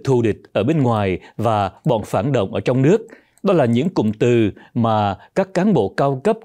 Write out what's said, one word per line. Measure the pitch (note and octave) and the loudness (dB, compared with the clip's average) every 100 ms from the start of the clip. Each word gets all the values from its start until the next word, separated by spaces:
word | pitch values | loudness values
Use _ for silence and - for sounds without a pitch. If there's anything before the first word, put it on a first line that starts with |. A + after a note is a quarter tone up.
thù | - B2+ | 0 0
địch | A2 F#2+ - | 0 -4 -6
ở | A2 | -2
bên | G#2 E3 | 0 0
ngoài | A#2+ A2 G2 F2 - - | 0 0 -2 -4 -8 -4
và | A2+ G#2+ F#2+ - - | -2 0 -2 -4 -2
bọn | A2+ | -2
phản | - G2 B2+ | -2 -4 -2
động | B2 F#2+ | -2 -2
ở | F#2+ | -4
trong | C#3+ C3 | -2 0
nước, | C#3 A3 - - _ _ | 2 2 -2 -20 _ _
đó | F#3+ | 0
là | F3 B2 | 2 2
những | A#2+ F3 | 0 0
cụm | D#3+ G#2+ G#2+ | -2 -2 0
từ | B2 A#2+ G#2 - - | 2 2 0 -4 -10
mà | B2 A2+ G#2+ G2+ F#2+ - - | -2 0 0 0 -4 -6 -6
các | F#3+ | -4
cán | F#3 G#3 | -2 0
bộ | D3+ G2 - | 0 0 -2
cao | C#3 C3 | -2 -2
cấp | G#3+ A3 | -2 -4